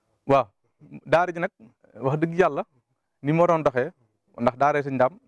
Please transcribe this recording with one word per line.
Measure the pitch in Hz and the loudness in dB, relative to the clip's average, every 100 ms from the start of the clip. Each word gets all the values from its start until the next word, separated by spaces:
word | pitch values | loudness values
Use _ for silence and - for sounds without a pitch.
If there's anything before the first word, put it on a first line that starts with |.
| _ _ - | _ _ 0
Waaw, | 135 113 _ _ _ - 143 - | 0 0 _ _ _ -20 -20 -2
daara | 156 180 | 0 0
ji | 170 | -4
nag, | 170 _ 110 _ _ - | -8 _ -20 _ _ -8
wax | 131 151 | -4 -2
dëgg | 165 165 | -2 0
Yàlla, | 175 143 196 _ _ _ _ _ | 0 -2 -10 _ _ _ _ _
ni | 135 | -2
mu | 165 | 2
waroon | 170 165 | 2 2
doxee, | 147 127 139 - _ _ _ - | 0 -2 -4 -8 _ _ _ -4
ndax | 120 - | -4 0
daara | 139 147 | 0 0
sëñ | 143 135 | -2 0
Daam, | 127 190 | 0 -2